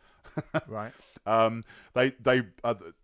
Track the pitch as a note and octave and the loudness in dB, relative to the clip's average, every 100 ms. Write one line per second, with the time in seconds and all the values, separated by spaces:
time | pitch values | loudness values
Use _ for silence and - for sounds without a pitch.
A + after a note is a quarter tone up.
0 | _ _ - - - D#3 - A2 A2 - | _ _ -16 -14 -8 -8 -6 -10 -12 -14
1 | - - G2+ A2+ A2+ A2+ - - - B2 | -20 -10 0 2 2 0 -12 -20 -6 0
2 | C3 - B2 B2+ G#2+ - A#2+ G#2+ E2+ - | 0 0 0 2 0 -6 -4 -4 -8 -20